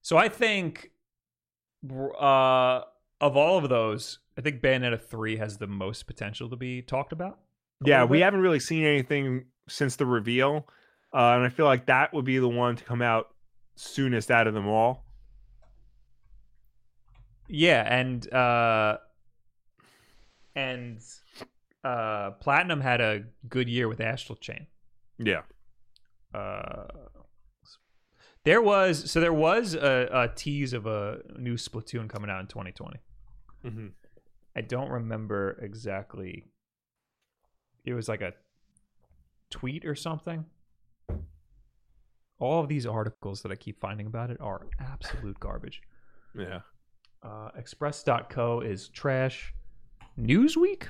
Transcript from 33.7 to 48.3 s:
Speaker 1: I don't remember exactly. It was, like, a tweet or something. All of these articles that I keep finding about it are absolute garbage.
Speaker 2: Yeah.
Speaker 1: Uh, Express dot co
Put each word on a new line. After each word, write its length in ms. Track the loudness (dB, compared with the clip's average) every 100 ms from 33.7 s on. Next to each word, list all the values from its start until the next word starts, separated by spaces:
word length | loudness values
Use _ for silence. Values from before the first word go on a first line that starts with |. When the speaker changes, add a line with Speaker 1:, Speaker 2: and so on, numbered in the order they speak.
| -12 -14 -18 -20 _ _ _ _
Speaker 1:
I 60 | -12
don't 280 | -6 -8 -6
remember 680 | -8 -6 -8 -6 -4 -4 -6
exactly. 840 | -14 -12 -8 -8 -10 -14 -14 -14 _ _ _ _ _ _ _ _ _ _ _ _ _ _
It 100 | -10
was, 140 | -8 -6
like, 140 | -8
a 120 | -8 -12 _ _ _ _ _ _ _ _ _ _ _
tweet 340 | -10 -10 -8
or 80 | -8
something. 500 | -8 -8 -8 -8 -10 -12 _ _ _ _ _ -12 -10 -10 -20 _ _ _ _ _ _ _ _ _ _
All 220 | -2 -2
of 60 | -2
these 160 | -4 -4
articles 540 | -4 -6 -8 -12 -10
that 80 | -12
I 40 |
keep 240 | -12 -14 -12
finding 280 | -10 -10 -10
about 240 | -8 -8
it 60 | -10
are 240 | -10 -10 -10 -10
absolute 600 | -10 -12 -10 -10 -10 -10
garbage. 420 | -10 -8 -10 -16 -20 -20 -20 -20 -18 -12
Speaker 2:
Yeah. 240 | -12 -12 -16 _ _ _ _ _
Speaker 1:
Uh, 260 | -18 -16 -16
Express 460 | -16 -18 -8 -8 -4
dot 260 | -2 -2
co 320 | -2